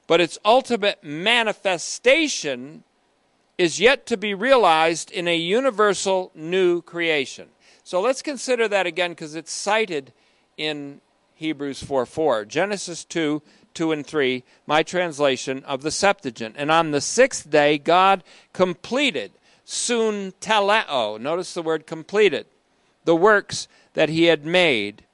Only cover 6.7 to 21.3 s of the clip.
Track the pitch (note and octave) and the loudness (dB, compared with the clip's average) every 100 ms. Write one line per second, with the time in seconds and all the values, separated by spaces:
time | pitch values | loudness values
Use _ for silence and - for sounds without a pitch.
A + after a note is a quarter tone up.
6.7 | F3 - E3+ E3 D3+ B2+ - D#2 _ _ | 0 -4 -6 -2 -2 -2 -10 -20 _ _
7.7 | _ - F3+ A3+ C4+ - C4 - B3 A3 | _ -6 -2 -2 -2 -6 -8 -4 -2 0
8.7 | G3 F3+ E3+ F3 E3 D#3+ D#3+ D3+ - G3+ | 0 -2 -2 -4 -6 -12 -12 -12 -8 -2
9.7 | A3 G#3+ D3+ C3 _ _ _ _ - D#3 | -2 -2 -6 -10 _ _ _ _ -8 -8
10.7 | D3 C#3+ C#3+ _ _ _ - D#3 C#3+ C#3+ | -6 -12 -18 _ _ _ -10 -8 -6 -8
11.7 | B2+ - C#3 A#2+ - D#3 A2 G#2 D3+ G3 | -10 -4 -2 -2 -2 0 0 -2 -2 -2
12.7 | G3 - E3 - E3+ D3+ D3+ _ _ _ | -4 -8 -12 -8 -2 -2 -2 _ _ _
13.7 | - D#3+ D#3 C3+ D#3 C3 B2+ _ _ - | -6 -2 -4 -4 0 0 -2 _ _ -2
14.7 | D3+ D#3+ F3+ F3 C#3 C#3+ B2+ C#3 C3+ C#3 | 0 0 -2 -4 0 0 0 -4 -8 -8
15.7 | C3+ D3+ - G3 G3 C3+ A2+ A2+ B2 D3 | -6 -6 0 0 0 -6 -8 -12 -6 2
16.7 | E3 D#3+ C#3+ - A3+ C4 - D3+ D3+ D3 | 2 2 -2 -2 2 2 0 0 4 4
17.7 | C#3+ C#3 F3 F#3+ G3 - - _ - F#3 | 2 2 4 4 2 -2 -20 _ -2 0
18.7 | E3+ - B3+ C#4+ C#3+ G2+ _ _ _ - | -2 -6 -2 -2 -2 -8 _ _ _ -12
19.7 | - - A#3 A3 G#3 F#3+ - - A3 G3+ | -8 -2 0 0 -2 -8 -10 0 0 2
20.7 | A3 D3 C#3 G#2+ G#2+ C3 | 0 0 -2 -2 -4 -6